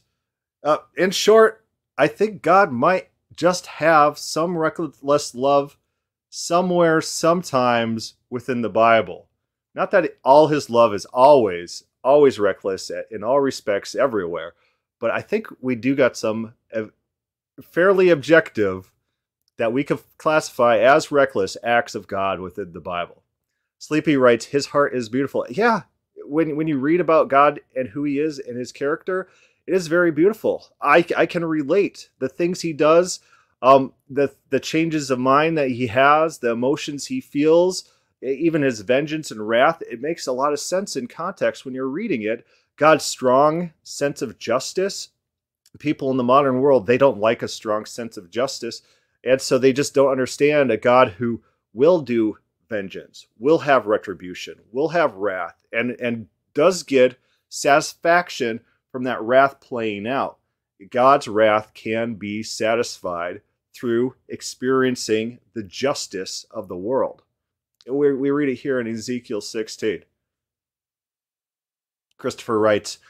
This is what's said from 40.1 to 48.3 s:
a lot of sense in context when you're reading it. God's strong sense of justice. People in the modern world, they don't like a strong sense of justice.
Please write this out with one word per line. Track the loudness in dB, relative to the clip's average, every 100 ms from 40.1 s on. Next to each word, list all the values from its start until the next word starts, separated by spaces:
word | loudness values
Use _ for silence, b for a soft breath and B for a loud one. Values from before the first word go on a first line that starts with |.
| -8 -6
a |
lot | -4 -2
of | -4
sense | -6 -6 -6 -8
in | -10
context | -10 -12 -4 -4 -6 -10
when |
you're | -10 -8
reading | -6 -6 -4
it. | -4 -6 _ _ _ 0
God's | 4 4 0
strong | -2 2 4 4 0 -6 _
sense | -18 -6 -6 -6
of | -12 -8
justice. | -4 -4 -4 -4 -6 -6 -16 _ _ _ _ _ _ -8
People | -6 -4 -2
in | 0
the |
modern | 4 4 4 2
world, | 4 4 2
they | 4
don't | 2 2
like | 0 0
a | -6
strong | -8 -6 -6 -6
sense | -12 -14 -14
of |
justice. | -10